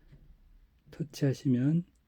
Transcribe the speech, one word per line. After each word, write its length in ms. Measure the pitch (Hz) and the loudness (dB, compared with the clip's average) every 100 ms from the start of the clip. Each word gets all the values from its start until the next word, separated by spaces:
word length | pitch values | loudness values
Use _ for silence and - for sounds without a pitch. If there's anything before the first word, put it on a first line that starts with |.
| - - - - - - _ _ - | -20 -20 -20 -20 -20 -20 _ _ -16
터치하시면 920 | - 147 - 139 123 139 123 135 165 - _ | -12 -12 -2 -2 0 0 2 2 0 -2 _